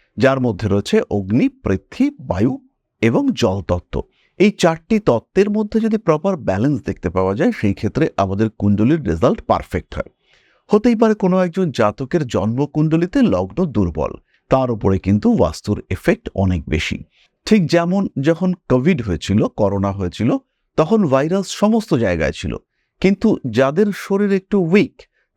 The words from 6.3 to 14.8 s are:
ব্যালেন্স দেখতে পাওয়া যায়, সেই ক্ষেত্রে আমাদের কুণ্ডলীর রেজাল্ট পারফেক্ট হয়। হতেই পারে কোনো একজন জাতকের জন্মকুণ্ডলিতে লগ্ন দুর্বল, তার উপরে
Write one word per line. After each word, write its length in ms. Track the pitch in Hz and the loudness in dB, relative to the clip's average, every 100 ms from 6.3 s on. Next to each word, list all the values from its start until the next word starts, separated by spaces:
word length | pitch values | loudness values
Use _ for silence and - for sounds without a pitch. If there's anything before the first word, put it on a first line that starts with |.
| 180 | -4
ব্যালেন্স 460 | 104 95 131 131 | -2 0 0 0
দেখতে 260 | - 95 90 | -4 -6 -4
পাওয়া 260 | 90 95 104 | -2 -2 0
যায়, 160 | 226 | -2
সেই 220 | - 107 | 0 -2
ক্ষেত্রে 360 | 98 104 - 160 - | -2 -4 -2 -2 0
আমাদের 320 | 95 98 110 | -2 0 -2
কুণ্ডলীর 560 | - 101 98 113 160 98 | 0 0 2 2 2 0
রেজাল্ট 360 | 82 117 220 | 0 0 0
পারফেক্ট 540 | - 92 - 90 - - | -2 -2 -2 -8 -8 -10
হয়। 140 | - _ _ _ _ _ - | -12 _ _ _ _ _ 0
হতেই 280 | 208 240 226 | 2 2 2
পারে 180 | 226 | 2
কোনো 260 | 214 185 185 | 2 0 0
একজন 320 | 180 165 180 | 0 -2 -4
জাতকের 560 | 120 107 - 131 175 135 | 0 -2 -2 -4 -4 -2
জন্মকুণ্ডলিতে 960 | 101 101 120 143 156 156 160 175 285 | -2 -2 -2 -2 0 0 0 0 0
লগ্ন 440 | 233 92 95 - 180 | 2 2 -2 -4 -2
দুর্বল, 460 | 107 90 80 58 50 _ _ - | 0 -2 -2 -6 -6 _ _ -2
তার 220 | 135 127 | 0 0
উপরে 280 | 110 | -2